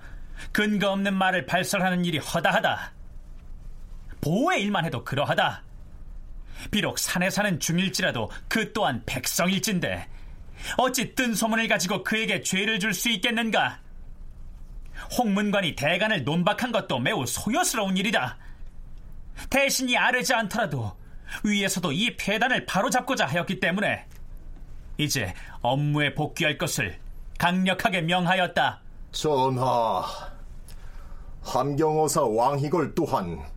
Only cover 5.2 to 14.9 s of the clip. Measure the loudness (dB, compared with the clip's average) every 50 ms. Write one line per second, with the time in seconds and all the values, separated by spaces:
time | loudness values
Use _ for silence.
5.2 | 2 2 4 4 2 2 0 -4 -12 -14 -16 -16 -16 -14 -14 -14 -14 -12 -12 -12
6.2 | -12 -12 -12 -12 -12 -12 -12 -10 -8 -2 -2 0 0 0 -2 -2 -2 0 0 2
7.2 | 2 2 2 2 0 0 0 0 0 0 2 2 2 0 0 0 0 0 0 0
8.2 | -2 -4 -4 -10 -4 0 0 0 0 0 0 2 2 2 2 0 -4 -4 -4 -4
9.2 | -2 -2 0 2 2 2 2 2 2 2 0 0 0 0 -2 -4 -6 -10 -12 -12
10.2 | -12 -14 -14 -14 -14 -14 -12 -10 -6 -2 2 2 2 2 2 0 -2 -2 0 0
11.2 | 0 0 0 0 0 2 2 2 2 2 2 2 2 0 -2 -2 0 0 0 0
12.2 | 2 0 0 -2 -2 0 0 0 2 2 2 2 2 0 0 0 0 0 0 2
13.2 | 0 0 0 2 0 2 2 2 2 2 -2 -6 -14 -14 -14 -14 -12 -14 -12 -12
14.2 | -12 -14 -12 -12 -12 -12 -12 -14 -14 -12 -12 -12 -12 -10